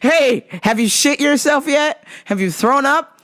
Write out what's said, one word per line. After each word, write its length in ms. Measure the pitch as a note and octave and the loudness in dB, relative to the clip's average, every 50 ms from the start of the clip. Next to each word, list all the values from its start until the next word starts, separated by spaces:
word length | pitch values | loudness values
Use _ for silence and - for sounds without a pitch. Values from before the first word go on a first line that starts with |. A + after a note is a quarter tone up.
Hey, 460 | - B3 D#4+ E4 C#4+ C4 B3 F#3 - _ - F3 | 2 2 2 2 2 2 0 -2 -4 _ -16 -4
have 180 | - G3+ A3+ G#3+ | -2 -2 0 0
you 80 | A#3 G#3+ | 0 0
shit 320 | - - - C#4+ C#4+ - | 0 0 0 0 0 0
yourself 460 | F#3 D4 D4 B3+ - D4 D4 C#4+ C#4+ | 0 0 0 2 2 0 0 0 0
yet? 380 | D#4 C#4 D4 D4 D4+ - - _ - - - - | 0 0 0 0 0 -4 -6 _ -20 -20 -20 -8
Have 140 | - G3+ G3 | -6 -4 -2
you 100 | F#3+ F#3 | -2 -4
thrown 360 | D#3+ - - A3+ B3+ C#4 C4+ | -2 0 0 2 2 2 2
up? 360 | C#4 C#4+ D#4+ D#4 - _ _ | 2 0 0 -2 -4 _ _